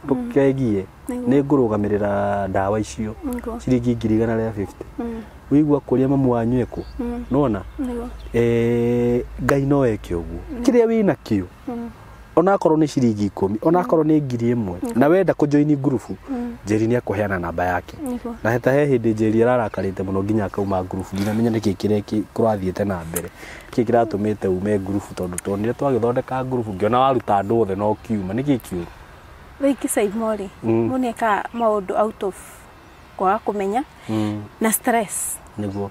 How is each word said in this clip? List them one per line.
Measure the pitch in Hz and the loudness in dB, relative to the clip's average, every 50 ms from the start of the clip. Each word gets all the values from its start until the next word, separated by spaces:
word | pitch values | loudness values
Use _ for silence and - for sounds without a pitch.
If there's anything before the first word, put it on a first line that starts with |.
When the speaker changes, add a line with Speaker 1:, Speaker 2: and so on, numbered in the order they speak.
| - | 0
Speaker 1:
ndũkegie, | 143 139 127 120 120 - 139 139 139 131 135 131 117 104 98 95 - - - - - | 0 -2 -2 -2 0 2 4 4 4 4 2 0 0 0 0 -2 -6 -14 -14 -8 -8
Speaker 2:
Nĩguo. | - - - 120 | -6 -4 0 2
Speaker 1:
nĩ | 131 143 139 | 2 2 4
ngũrũgamĩrĩra | 139 151 135 123 110 107 104 104 104 104 101 104 101 101 101 101 101 101 101 98 95 | 4 4 4 4 2 2 0 0 0 0 0 0 0 0 0 0 0 0 -2 -2 -2
ndawa | 95 98 95 98 107 110 | 0 0 0 2 0 0
icio." | 107 - - - 110 107 113 - - | -2 -4 -6 -8 -6 -8 -8 -8 -8
Speaker 2:
Nĩguo. | - 123 120 - - 113 120 | -6 -6 -6 -6 -8 -10 -6
Speaker 1:
Ciringi | - 131 127 123 120 123 120 | -2 0 0 2 2 0 -2
ngiri | 117 120 110 110 | 0 0 0 2
igana | 110 113 113 113 | 2 2 2 0
rĩa | 113 110 110 | 0 -2 -2
fifty. | 101 101 98 - - - - - - - | -4 -4 -6 -6 -8 -16 -16 -14 -10 -8
Speaker 2:
Mm. | 233 233 226 226 214 - - - - - | -8 -8 -8 -10 -12 -14 -20 -20 -4 2
Speaker 1:
Wĩigua | 135 147 156 147 147 143 - | 4 4 4 4 2 0 2
kũrĩa | - 127 123 131 | 0 2 2 4
mamu | 131 143 139 135 127 | 2 2 2 4 2
wanyu | 120 117 113 117 127 127 110 | 2 2 2 2 2 0 0
ekũ? | - - - - - - - | -2 -4 -10 -10 -10 -10 -8
Speaker 2:
Mm. | 240 240 240 240 240 - | -6 -6 -6 -8 -4 0
Speaker 1:
Nĩwona? | 233 277 294 254 104 196 - - - - | 0 2 2 2 0 -2 -6 -10 -8 -6
Speaker 2:
Nĩguo. | 269 247 240 240 233 247 - - - - - | -6 -6 -6 -6 -8 -10 -12 -14 -14 -2 0
Speaker 1:
Eh, | 117 120 117 117 117 117 117 120 120 120 120 120 120 120 120 120 120 117 - - - 131 | 2 2 4 4 2 2 2 2 2 2 2 2 2 2 2 2 0 -2 -4 -8 -4 0
Ngai | 123 143 139 135 | 0 2 2 2
no | 135 143 139 135 | 2 4 4 4
eke | 120 107 95 - - 87 | 2 0 -2 -4 -4 -4
ũguo. | 85 82 82 82 87 - - | -4 -4 -6 -10 -10 -10 -10
Speaker 2:
Mm. | 294 233 240 | -8 2 2
Speaker 1:
Kĩrĩa | 262 233 240 226 | 4 6 6 4
wĩ | 226 226 226 208 | 4 4 2 2
nakĩo. | 185 135 - - - 110 98 90 - - - - | 2 0 0 -2 -2 -2 -2 -2 -4 -12 -14 -10
Speaker 2:
Mm. | - 240 233 233 233 - - - - - - - - - | -10 -8 -8 -10 -12 -14 -18 -20 -20 -20 -20 -20 0 0
Speaker 1:
Onakorwo | 165 170 196 196 190 - 170 156 | 2 4 4 2 4 4 4 4
nĩ | 151 156 | 4 2
ciringi | 139 - 143 123 117 107 104 104 98 | 2 2 2 2 2 4 2 0 -2
ikũmi, | - - 98 95 107 110 | 0 0 -2 0 0 0
onakorwo | - 160 165 180 170 - 180 160 151 | 2 2 2 2 2 4 2 4 4
nĩ | 156 156 151 | 4 4 2
ngiri | 147 131 127 113 117 117 123 | 2 0 -2 0 0 0 2
ĩmwe. | 120 107 92 87 92 - | 0 0 -4 -4 -6 -6
Speaker 2:
Mm. | 240 - | -2 2
Speaker 1:
Na | 117 135 | 4 4
wenda | 147 170 190 190 160 - | 6 6 4 4 2 2
kũjoini | - 151 143 143 147 147 151 147 | 2 2 4 4 4 4 4 2
ngurubu, | 139 135 151 131 113 - - 190 - - - | 2 2 0 0 0 -4 -6 -12 -12 -8 -8
Speaker 2:
Mm. | 269 247 240 240 233 - - | -6 -6 -6 -8 -10 -10 -2
Speaker 1:
Njeri | 101 107 107 110 | -2 0 2 2
nĩ | 113 120 | 2 0
akũheana | 123 - - 101 101 104 101 98 90 | 0 0 -2 -2 -2 0 0 -2 -2
namba | 85 82 85 87 87 | -2 -4 -2 -2 0
yake. | 90 90 87 - - - - 311 | 0 0 -2 -4 -6 -14 -8 -6
Speaker 2:
Nĩguo. | 254 247 240 - 233 233 - - | -6 -6 -6 -8 -10 -12 -4 -2
Speaker 1:
Na | - | 0
heta | 117 123 - 127 | 0 2 2 2
he | 135 143 147 | 2 4 4
hĩndĩ | 143 135 120 113 117 107 | 4 2 2 2 0 0
Njeri | 107 110 110 107 113 113 | 2 0 2 4 4 4
ararakarĩte | 123 127 123 113 101 - - 95 95 92 - 95 | 4 4 2 0 -2 -4 -4 -4 -4 -4 -4 -4
mũno | 95 95 95 98 | -2 -2 -2 0
nginya | 101 110 110 101 | 0 0 0 0
akauma | 90 - - 101 98 95 92 90 | -2 -2 -4 -2 -2 -2 -2 -2
ngurubu. | 90 - 95 92 - 95 | -4 -6 -8 -6 -6 -6
Nginya | 98 101 110 107 | -4 -2 -2 0
menya | 110 117 120 | 0 0 0
nĩkĩ | 110 113 107 107 92 | 0 0 0 -2 -2
kĩrĩa | - - 208 208 208 | 0 0 0 0 0
kĩ-, | 208 - 110 107 95 - - | -2 -2 -4 -4 -4 -4 -2
kũrathiĩte | - 117 110 107 101 92 92 90 - 104 | 0 2 2 2 0 -2 -4 -2 -2 -2
na | 101 95 87 82 82 | -2 -2 -4 -6 -6
mbere. | 85 90 - - - - - - - - - - | -6 -6 -8 -8 -14 -16 -18 -18 -18 -18 -18 -4
Kĩrĩa | - - 117 110 117 117 117 | -2 0 2 4 4 4 4
kĩratũmĩte | 110 104 98 104 107 104 - - | 2 0 -2 -2 -2 -2 -2 0
ume | 98 92 92 95 104 107 101 | -2 0 0 0 0 0 0
ngurubu | 95 95 98 101 - - - | 0 -2 -4 -4 -4 -6 -8
tondũ | - 92 90 90 87 - | -8 -8 -6 -6 -6 -4
tuonire | 98 101 101 107 113 123 | -4 -4 -2 -2 -2 -2
twagĩthondeka | - 143 139 131 113 110 117 123 131 123 - 127 131 131 | 0 0 0 2 2 2 0 0 -2 -2 -4 -6 -6 -4
ngurubu, | 131 131 123 110 107 98 | -2 -4 -4 -4 -4 -4
ngĩona | 90 104 104 117 123 | -2 0 2 4 4
waruta | 131 135 135 120 - - 104 101 | 4 4 2 0 0 2 0 0
andũ | 98 98 117 117 | 2 2 2 2
othe | 110 95 95 | 2 0 0
no | 98 104 107 104 - - | 0 0 0 0 -2 -4
kiuma. | - 113 104 95 92 101 | -6 -4 -4 -4 -4 -4
Nĩ | 120 139 | -4 0
kĩĩ | 147 135 113 | 0 0 -2
kĩũru? | - - 185 175 170 - - - - - - - - - - - - - - - | -2 -8 -8 -8 -8 -10 -14 -20 -20 -20 -20 -20 -20 -20 -20 -20 -20 -20 -8 -2
Speaker 2:
Rĩngĩ | 277 277 269 - - | 0 0 0 0 -4
Saimori, | 277 - 269 208 202 190 226 226 220 220 202 190 185 - - - | -2 0 0 0 0 0 -2 -2 -2 -2 -4 -6 -10 -12 -6 -2
Speaker 1:
Mm. | - 113 - 233 - | 0 2 2 2 0
Speaker 2:
mũndũ | 262 262 | 0 -2
nĩ | 254 233 | -2 -2
ekaga | 226 - 233 220 202 190 - - - | -2 -2 0 0 0 0 -2 -6 -4
maũndũ | 233 233 220 214 208 185 185 202 - 208 | 0 0 2 2 0 -2 -2 0 0 0
out | 220 208 - 214 | 0 -2 -4 -6
of | 190 185 - - - - - - - - - - - - - - - - | -6 -6 -8 -18 -20 -20 -20 -20 -20 -20 -20 -20 -20 -20 -20 -20 -20 -6
kwaga | - 202 185 202 226 - | 0 0 0 0 0 -2
kũmenya | - 202 208 196 196 208 247 294 - - - - - | -4 -4 -2 -4 -2 -2 -2 -4 -6 -12 -16 -8 -4
Speaker 1:
Mm. | 110 107 107 104 104 104 104 101 - - | -2 -2 0 -2 -4 -6 -10 -14 -6 -2
Speaker 2:
na | 110 220 | 0 0
stress. | 208 - - 135 226 233 214 - - - - - - - - - - - | 0 0 0 0 0 0 -2 -4 -6 -8 -8 -8 -8 -12 -14 -16 -10 -6
Speaker 1:
Nĩguo. | 104 98 98 101 101 98 | -6 -6 -4 -6 -6 -8